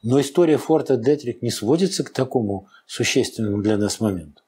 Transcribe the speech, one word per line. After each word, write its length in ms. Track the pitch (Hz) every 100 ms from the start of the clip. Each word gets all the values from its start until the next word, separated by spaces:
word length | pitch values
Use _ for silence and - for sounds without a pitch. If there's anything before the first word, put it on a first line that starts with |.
Но 160 | 117 135
история 380 | 143 - 170 143
форта 400 | - 156 - 127
Детрик 440 | 117 147 120 117
не 80 | 120
сводится 540 | - 104 165 185 185
к 80 | 139
такому 560 | - 131 127 107 98 - - _
существенному 760 | - 120 135 - - 107 101
для 140 | 104 104
нас 240 | 104 -
моменту. 420 | 110 92 76 -